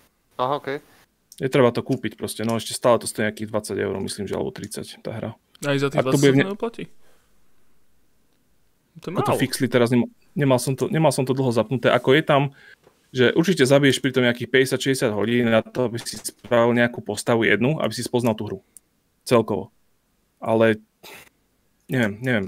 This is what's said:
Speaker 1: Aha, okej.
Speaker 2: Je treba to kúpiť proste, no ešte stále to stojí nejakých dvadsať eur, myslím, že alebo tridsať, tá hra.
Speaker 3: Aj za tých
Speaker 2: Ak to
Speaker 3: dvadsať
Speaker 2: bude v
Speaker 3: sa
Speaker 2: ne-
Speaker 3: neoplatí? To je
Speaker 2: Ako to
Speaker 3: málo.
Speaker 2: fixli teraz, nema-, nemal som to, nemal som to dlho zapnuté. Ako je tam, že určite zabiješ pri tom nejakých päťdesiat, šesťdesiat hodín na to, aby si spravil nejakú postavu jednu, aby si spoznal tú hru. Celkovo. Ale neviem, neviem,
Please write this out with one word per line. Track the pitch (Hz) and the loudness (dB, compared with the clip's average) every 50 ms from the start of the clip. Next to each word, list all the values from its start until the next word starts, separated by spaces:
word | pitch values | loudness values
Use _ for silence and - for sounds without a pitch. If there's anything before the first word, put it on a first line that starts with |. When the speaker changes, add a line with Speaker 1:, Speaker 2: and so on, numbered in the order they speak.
| _ _ _ _ _ _ _ | _ _ _ _ _ _ _
Speaker 1:
Aha, | - 127 131 143 | -6 -4 -4 -4
okej. | 139 - 135 139 147 - _ _ _ _ _ _ _ _ _ - | -6 -6 -8 -10 -10 -12 _ _ _ _ _ _ _ _ _ -12
Speaker 2:
Je | - - 131 | -8 -8 -2
treba | - 139 127 120 | 2 2 2 4
to | 117 120 | 2 0
kúpiť | - - 135 127 - 110 - | -4 -4 -4 -4 -4 -8 -8
proste, | - 113 107 - - 110 | -8 -10 -10 -8 -6 -4
no | 113 117 | -4 -4
ešte | 110 - - - | -4 -6 -8 -10
stále | - - 127 117 | -2 0 2 2
to | 107 - | 2 0
stojí | - - - 110 | -6 -6 -4 -4
nejakých | 107 107 - 107 104 | -4 -4 -6 -10 -8
dvadsať | 110 104 107 - 101 98 | -6 -8 -6 -6 -6 -4
eur, | 101 98 95 98 | -4 -4 -4 -6
myslím, | 98 98 - - 101 | -6 -8 -8 -10 -8
že | 95 - | -8 -6
alebo | 92 - - | -6 -6 -8
tridsať, | - - - 101 - - - - - - | -8 -10 -14 -12 -12 -14 -14 -14 -18 -14
tá | - 104 | -12 -12
hra. | 110 110 - 110 113 - _ _ _ _ - | -10 -8 -10 -10 -12 -14 _ _ _ _ -6
Speaker 3:
Aj | 143 139 | -4 -2
za | 139 139 135 | -2 -2 -2
tých | 143 143 | -2 -2
Speaker 2:
Ak | 127 | -2
to | 131 | 0
Speaker 3:
dvadsať | 135 139 143 | 0 4 4
Speaker 2:
bude | |
v | 139 131 | 4 4
Speaker 3:
sa | 139 | 4
Speaker 2:
ne- | - | 2
Speaker 3:
neoplatí? | 190 202 - 240 233 - - 180 - - - - - _ _ _ _ _ _ _ _ _ - - - _ _ _ _ _ _ _ _ _ _ _ _ _ _ _ _ _ _ _ _ _ _ _ _ _ 165 | 0 -2 -6 -8 -8 -8 -10 -14 -16 -16 -20 -20 -20 _ _ _ _ _ _ _ _ _ -20 -20 -20 _ _ _ _ _ _ _ _ _ _ _ _ _ _ _ _ _ _ _ _ _ _ _ _ _ -16
To | - | -14
je | - 90 | -6 -4
Speaker 2:
Ako | 117 - | -2 0
to | - - | 0 0
Speaker 3:
málo. | 110 | 0
Speaker 2:
fixli | 135 123 - - 135 | 0 -2 0 -2 -2
teraz, | 113 - 123 120 113 | 2 4 2 4 4
nema-, | 127 120 110 - - _ _ _ _ | 4 2 2 0 -6 _ _ _ _
nemal | 170 147 135 131 120 | -2 2 2 2 2
som | - 143 135 | 2 -2 -4
to, | - 131 - | -4 -4 -2
nemal | - 160 160 147 | 0 2 2 2
som | 127 - 131 | 2 2 0
to | 135 127 | 0 0
dlho | 127 123 123 | 0 0 0
zapnuté. | 113 117 110 - 139 120 - 127 | 0 0 0 0 -2 0 2 2
Ako | - 123 - 131 131 | 2 2 4 4 2
je | 156 156 | 2 4
tam, | - 151 139 143 139 - - - - - _ _ _ _ _ _ _ | 2 2 2 2 0 -4 -12 -20 -20 -20 _ _ _ _ _ _ _
že | - 127 123 117 - | 0 2 2 4 4
určite | - 170 196 175 - - | 2 2 2 2 2 4
zabiješ | 127 139 143 143 135 123 - | 4 6 6 6 4 2 2
pri | - 135 127 | 0 0 0
tom | 131 123 | 2 2
nejakých | 120 117 120 120 - | 2 0 -2 -4 0
päťdesiat, | - 131 131 131 139 127 | 2 2 2 2 0 -2
šesťdesiat | - 139 135 135 139 113 104 | -2 -2 -2 0 0 -2 0
hodín | 101 101 110 120 120 120 | 0 0 0 2 2 2
na | 113 113 113 | 4 2 2
to, | 110 - - 131 127 | 2 0 -2 -2 -2
aby | 113 117 | -2 -4
si | 117 - - - | -6 -10 -10 -12
spravil | 107 - - - _ - - 123 117 117 120 117 | -12 -12 -14 -14 _ -4 0 2 4 4 4 4
nejakú | 120 120 120 120 - | 4 2 0 0 -6
postavu | - - 104 - - - 120 117 113 | -8 -8 -8 -6 -2 0 0 2 4
jednu, | - 107 98 113 135 156 | 2 2 2 2 0 0
aby | - - 123 | 0 -2 -4
si | 107 120 | -4 -6
spoznal | 117 - - 120 120 120 107 | -8 -4 -2 0 0 0 -2
tú | - 110 | -2 -6
hru. | 101 98 95 - _ _ - _ _ _ _ _ _ _ _ _ | -10 -10 -12 -14 _ _ -20 _ _ _ _ _ _ _ _ _
Celkovo. | - 123 117 110 - 113 - - - _ _ _ _ _ _ _ _ _ _ _ _ _ _ | 2 2 2 2 2 -2 -6 -6 -10 _ _ _ _ _ _ _ _ _ _ _ _ _ _
Ale | - 113 113 113 113 113 107 107 - _ _ _ - - - - - _ _ _ _ _ _ _ _ _ _ _ _ | -4 0 2 4 4 4 2 0 -6 _ _ _ -20 -20 -20 -20 -20 _ _ _ _ _ _ _ _ _ _ _ _
neviem, | - 160 127 117 104 98 104 | -6 -4 -2 -2 -2 -4 -6
neviem, | 127 131 123 107 95 | -4 -2 -2 -2 -2